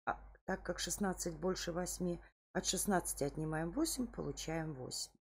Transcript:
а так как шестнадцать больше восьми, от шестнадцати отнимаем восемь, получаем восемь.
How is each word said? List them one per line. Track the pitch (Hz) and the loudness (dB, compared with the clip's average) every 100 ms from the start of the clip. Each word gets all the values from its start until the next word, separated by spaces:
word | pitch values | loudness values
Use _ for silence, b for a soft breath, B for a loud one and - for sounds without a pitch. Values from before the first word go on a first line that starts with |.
| - | -4
а | - - - - | -4 -4 -10 -4
так | 185 | -2
как | - 175 | -2 -2
шестнадцать | - 170 202 180 175 156 | -2 0 0 0 -2 0
больше | 180 180 - | 0 0 0
восьми, | 170 180 - 180 170 B B _ | 0 0 0 0 0 B B _
от | 180 185 | -2 2
шестнадцати | 185 - 185 - - | 2 4 4 4 0
отнимаем | 143 - 156 156 170 | 0 0 0 0 0
восемь, | 196 330 - 240 | 2 2 2 -2
получаем | - 147 139 - 160 156 | -2 -4 -2 -2 -2 -2
восемь. | 139 123 - - _ | -4 -6 -6 -6 _